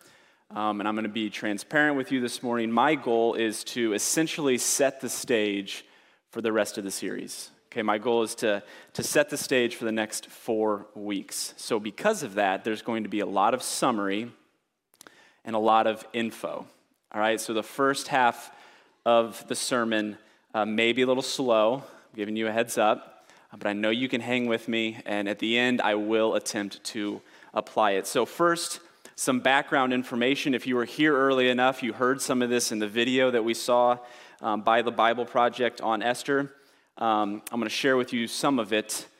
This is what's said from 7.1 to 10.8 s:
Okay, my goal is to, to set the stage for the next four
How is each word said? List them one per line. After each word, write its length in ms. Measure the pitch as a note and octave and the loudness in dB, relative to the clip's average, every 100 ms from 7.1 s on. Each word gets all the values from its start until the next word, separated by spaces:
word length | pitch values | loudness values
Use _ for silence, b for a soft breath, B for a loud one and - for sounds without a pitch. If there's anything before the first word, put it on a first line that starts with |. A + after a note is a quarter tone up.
| G2+ - - - _ _ | -8 -10 -14 -16 _ _
Okay, 160 | B2 | -4
my 160 | G#2+ G#2+ | -2 0
goal 240 | A#2+ A#2 | 2 2
is 120 | A2 - | 0 -2
to, 260 | A2 G2+ B B B | 0 0 B B B
to 80 | - | -8
set 260 | - D#3 D3 | 0 2 2
the 80 | C#3+ | -2
stage 380 | - C3 A#2 | 0 0 0
for 100 | - | -2
the 80 | A2+ | -4
next 380 | A2 G#2+ - - | -2 -4 -8 -12
four 560 | - - A2 G#2+ G2+ | -10 -4 0 0 -2